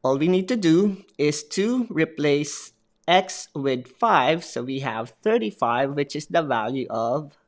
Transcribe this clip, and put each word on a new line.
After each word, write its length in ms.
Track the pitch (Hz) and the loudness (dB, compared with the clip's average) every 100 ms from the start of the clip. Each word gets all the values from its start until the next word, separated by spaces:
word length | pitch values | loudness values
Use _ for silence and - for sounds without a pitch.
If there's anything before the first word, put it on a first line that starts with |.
all 160 | 135 139 | 2 2
we 100 | 160 | 2
need 220 | 185 185 | 2 0
to 80 | 247 | 0
do 480 | 175 165 208 190 - - | 4 6 4 0 -12 -2
is 240 | 147 147 - | 0 0 -6
to 320 | - 208 254 233 | -2 0 0 -2
replace 800 | 156 160 - 147 143 147 - - _ _ _ - | -2 -2 0 0 0 -2 -10 -14 _ _ _ 2
x 420 | 185 190 - - | 2 2 -10 -10
with 400 | 151 139 127 123 | -4 -2 -2 -6
five. 480 | - 233 180 127 165 | -2 2 4 4 0
So 240 | - - 123 | -2 -8 -6
we 160 | 135 | -6
have 320 | 135 110 120 _ | -6 -6 -8 _
thirty-five, 720 | 214 233 220 - 117 120 139 | 0 0 -2 -2 0 2 0
which 240 | 143 143 147 | -2 -4 -6
is 80 | 151 | -2
the 80 | 170 | -2
value 480 | 151 120 107 131 123 | 0 -2 -2 -4 -4
of 480 | 113 117 135 147 _ | -4 -2 -2 -6 _